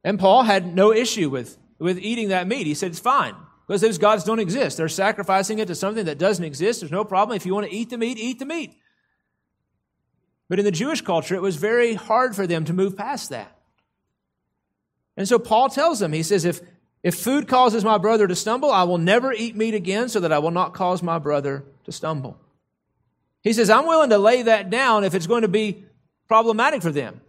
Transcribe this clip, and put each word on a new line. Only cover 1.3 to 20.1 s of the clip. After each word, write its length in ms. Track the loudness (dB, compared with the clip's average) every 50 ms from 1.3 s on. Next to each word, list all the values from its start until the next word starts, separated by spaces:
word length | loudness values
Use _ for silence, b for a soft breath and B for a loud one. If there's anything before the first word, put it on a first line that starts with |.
| -2 -6 -8 -10 -18 _ _ _ _ _
with 200 | -4 -4 -4 -4
eating 300 | -4 -6 -4 -4 -2 -2
that 200 | -2 -2 -2 -2
meat. 180 | -4 -4 -4
He 60 | -4
said, 200 | -4 -4 -6 -8
"It's 60 | -8 -4
fine, 360 | -2 0 0 2 0 -2 -8 -14 -20 _ _ _ _
because 160 | -4 -2 0
those 160 | 2 0 2 2
gods 260 | 4 4 4 2 0
don't 160 | -2 -2 -2
exist. 380 | -2 -4 -2 -2 -2 -4 -2 -4
They're 100 | -4 -4
sacrificing 720 | -2 0 0 0 -2 -2 -2 0 0 0 0 -2 -4 -4
it 100 | -4 -6
to 60 | -6
something 320 | -6 -6 -4 -4 -4 -6
that 100 | -6 -4
doesn't 280 | 0 0 0 0 0 -4
exist. 360 | -8 -6 -4 -2 -2 -2 -4
There's 100 | -8 -6
no 140 | -6 -6 -4
problem. 320 | -2 0 0 0 0 -2
If 80 | -6 -4
you 80 | -4
want 140 | -4 -4 -4
to 80 | -6 -8
eat 160 | -8 -8 -8
the 80 | -6 -6
meat, 180 | -4 -6 -6 -6
eat 200 | -8 -8 -8 -8
the 80 | -10
meat." 280 | -8 -8 -8 -8 -10 _ _ _ _ _ _ _ _ _ _ _ _ _ _ _ _ _ _ _ _ _ _ _ _ _ _ _ _ _ _ _ _ _ _ _ _
But 100 | -2 0
in 60 | 0
the 60 | 0
Jewish 320 | 0 0 -2 -4 -4 -4
culture, 320 | -2 -2 -2 -2 0 -2 -4
it 80 | -2
was 140 | -2 -4 -2
very 360 | -2 -2 0 2 2 2 0
hard 420 | -2 -6 -2 0 2 2 2 0 -2
for 120 | -4 -2
them 180 | -2 -2 -2 -2
to 80 | -4
move 240 | -2 -2 -2 -2 -2
past 320 | -8 -8 -8 -8 -8 -10 -10
that. 260 | -12 -12 -12 -16 _ _ _ _ _ _ _ _ _ _ _ _ _ _ _ _ _ _ _ _ _ _ _ _ _ _ _ _ _ _ _ _ _
And 120 | -8 0
so 120 | 2 2 0
Paul 300 | 2 2 2 4 4 2
tells 300 | 2 0 0 0 2 0
them, 140 | -2 -2
he 100 | -2 -4
says, 220 | 0 0 0 2 2
"If, 160 | 0 -2 -4 B B B B _ _ _ _
if 140 | -4 -4 -4
food 320 | -2 -2 0 0 0 0 2
causes 360 | 4 4 4 4 4 2 2
my 140 | 2 2 4
brother 300 | 4 2 4 4 4 2
to 80 | 0
stumble, 340 | -4 -2 -2 -2 0 2 2
I 140 | 4 4 2
will 140 | 2 0 0
never 340 | 2 4 4 4 2 0
eat 240 | -4 -4 -6 -6 -4
meat 180 | -2 -2 -2 -2
again 340 | -4 -2 -2 -2 -2 -2
so 120 | -2